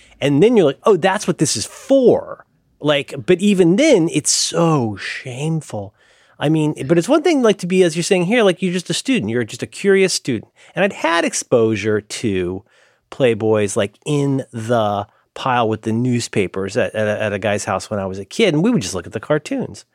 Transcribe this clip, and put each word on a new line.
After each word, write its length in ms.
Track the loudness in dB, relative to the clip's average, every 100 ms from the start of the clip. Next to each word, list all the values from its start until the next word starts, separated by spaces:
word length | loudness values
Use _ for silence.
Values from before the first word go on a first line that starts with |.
| _ _
And 220 | 0 4
then 140 | 4 6
you're 100 | 4
like, 140 | 2
"Oh, 140 | 2 2
that's 320 | 2 0 -2
what 100 | -2
this 180 | -2 -2
is 80 | -8
for." 800 | -12 2 4 6 4 0 -14 _ _ _ _
Like, 340 | -2 0 -2 -4 0
but 140 | 2
even 360 | 4 4 4 4
then, 320 | 4 4 2
it's 200 | 0 -2
so 640 | -2 -2 0 2 2 0 -6
shameful. 1000 | -10 -12 -12 -8 -4 -4 -6 -10 -12 -18 _ _ _ -6
I 80 | 0
mean, 260 | 0 0 -4 0
but 100 | 0
it's 100 | 2
one 140 | 2
thing, 180 | 2 2
like, 160 | 2 0
to 80 | 0
be, 160 | 2
as 140 | 2 0
you're 60 |
saying 220 | 0 0 2
here, 180 | 2
like, 180 | 2 2
you're 100 | -2
just 160 | -4 -4
a 40 |
student. 360 | -4 -2 -2 0
You're 120 | -2
just 180 | -4 -8
a 40 | -12
curious 480 | -4 2 2 2
student. 380 | 0 -4 -4 -6 _ -10
And 100 | -2
I'd 80 | -2
had 320 | 0 -2 0
exposure 760 | 0 -4 0 2 4 2 -2 -2
to 640 | -4 -6 -4 -2 -4 -6 -12 _ _ _ _
Playboys, 640 | 0 0 2 0 0 0 -2
like, 220 | -4 -6 -4
in 380 | -2 0 -2 -6
the 540 | -10 -2 0 0 -4 -6 _ _
pile 340 | -8 -2 0 0
with 140 | -2
the 100 | -4
newspapers 840 | -2 0 -2 -2 -4 -4 -4 -4 -4
at, 180 | -2
at 140 | -2 -4
a, 140 | -2
at 100 | -4
a 60 | -4
guy's 240 | -2 -2
house 260 | -4 -6 -4
when 80 | -6
I 80 | -6
was 120 | -8
a 40 |
kid, 300 | -8 -2 0
and 80 | 2
we 80 | 0
would 120 | 0
just 120 | -2
look 120 | -8 -8
at 60 |
the 80 | -10
cartoons. 640 | -4 -4 -4 -8 -8 -12 -20